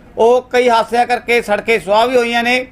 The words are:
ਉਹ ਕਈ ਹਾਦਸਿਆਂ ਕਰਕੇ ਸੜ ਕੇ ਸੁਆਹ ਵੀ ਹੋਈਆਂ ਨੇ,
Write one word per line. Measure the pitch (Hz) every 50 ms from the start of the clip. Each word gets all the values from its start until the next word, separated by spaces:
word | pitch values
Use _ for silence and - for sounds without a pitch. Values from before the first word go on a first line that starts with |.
| - - - -
ਉਹ | 220 233 247 254
ਕਈ | 247 - - 247 254 240
ਹਾਦਸਿਆਂ | 226 226 220 - 226 240 240
ਕਰਕੇ | 240 247 233 - 226 240 240
ਸੜ | - - 208 208
ਕੇ | 208 220 226 208
ਸੁਆਹ | 156 185 208 214 233 254
ਵੀ | 262 247
ਹੋਈਆਂ | 233 233 233 233 233
ਨੇ, | 240 247 254 254 -